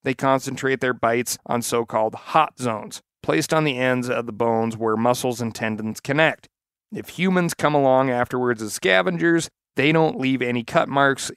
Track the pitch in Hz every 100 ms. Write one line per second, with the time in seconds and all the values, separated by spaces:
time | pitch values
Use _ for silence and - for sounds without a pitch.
0 | 135 131 135 135 139 123 135 135 127 120
1 | 117 120 120 - - 120 113 120 117 113
2 | 110 - - 160 147 - 123 107 113 -
3 | _ _ - 156 151 160 151 127 127 127
4 | 123 127 117 104 117 113 113 110 113 110
5 | 120 123 127 113 117 - 110 107 110 107
6 | - 143 156 110 _ _ _ _ - 214
7 | - - 185 180 170 - 147 147 135 131
8 | 135 123 120 127 123 113 107 - 185 185
9 | 185 175 165 170 160 _ _ - 139 160
10 | 156 - 131 131 123 120 117 170 160 139
11 | 139 131 -